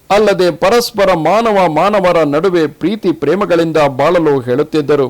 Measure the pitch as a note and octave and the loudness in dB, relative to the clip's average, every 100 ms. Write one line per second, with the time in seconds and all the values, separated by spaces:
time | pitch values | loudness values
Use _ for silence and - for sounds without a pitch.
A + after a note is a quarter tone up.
0 | - G3+ G#3 F3+ F3+ D3+ F#3 A#3+ A#3 G#3 | -2 0 2 0 0 0 0 0 0 -2
1 | G3 F3 D#3 G#3 A#3 G3+ F3+ D3+ F#3+ G#3+ | 0 0 0 0 0 2 0 2 0 2
2 | F3+ E3+ D3 D3 F#3+ F3 D3+ - D#3+ G#3+ | 2 2 0 0 0 0 -2 -2 -6 -2
3 | F#3 D3 C#3 F#3 F#3+ E3+ E3 D#3 C#3+ B2+ | -4 -2 -2 -2 0 0 0 0 0 0
4 | D3 F3+ D3+ C#3 A#2+ B2+ D3+ D#3 C#3 C#3+ | 0 2 0 0 -2 -4 -2 -2 0 0